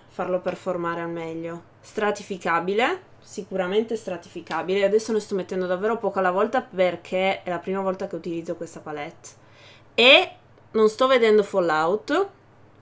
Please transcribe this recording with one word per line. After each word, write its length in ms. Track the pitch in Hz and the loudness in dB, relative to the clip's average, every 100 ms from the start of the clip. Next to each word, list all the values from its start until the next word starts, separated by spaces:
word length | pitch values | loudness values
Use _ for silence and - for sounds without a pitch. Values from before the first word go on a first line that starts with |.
| - | -14
farlo 320 | - 180 185 | -8 -4 -2
performare 640 | 185 180 190 175 170 170 | -4 -6 -4 -4 -4 -4
al 80 | 170 | -6
meglio. 540 | 170 165 165 165 170 - _ | -8 -8 -8 -10 -12 -16 _
Stratificabile, 1200 | - - 208 208 - 185 180 165 175 202 269 370 - - | -12 -4 -2 -2 -8 -6 -2 0 0 0 0 -2 -10 -20
sicuramente 760 | - - 196 185 180 208 226 220 | -16 -14 -6 -4 0 0 0 -4
stratificabile. 880 | - 170 - 175 - 160 160 196 | -6 -10 -12 -14 -8 -6 -2 0
Adesso 260 | 196 220 220 | 2 2 2
ne 80 | 214 | -2
sto 160 | 202 | -2
mettendo 320 | 196 175 185 180 | -4 -4 -4 -2
davvero 320 | 180 214 226 | -2 -2 -2
poco 220 | 196 196 | -2 0
alla 100 | 185 | 0
volta 300 | 180 220 262 | 2 0 0
perché 840 | - 185 180 170 - 185 190 196 | -2 0 0 0 -4 0 0 -2
è 80 | - | -4
la 80 | 175 | -8
prima 220 | 190 190 | -4 -4
volta 260 | 190 185 190 | -2 -4 -6
che 80 | |
utilizzo 400 | 170 175 165 170 | -8 -6 -8 -8
questa 240 | 165 165 - | -10 -12 -14
palette. 520 | 160 151 156 - - - - - - - - | -12 -10 -10 -14 -20 -20 -20 -20 -20 -20 -4
E 360 | - 247 320 370 - _ - - | 6 8 8 6 -6 _ -20 -4
non 180 | 220 214 | 2 2
sto 200 | 214 262 | 4 4
vedendo 340 | 254 226 214 | 6 6 4
fallout, 840 | 196 196 170 156 165 214 - 320 392 - _ - - _ | 4 0 2 2 2 0 0 0 0 -6 _ -20 -20 _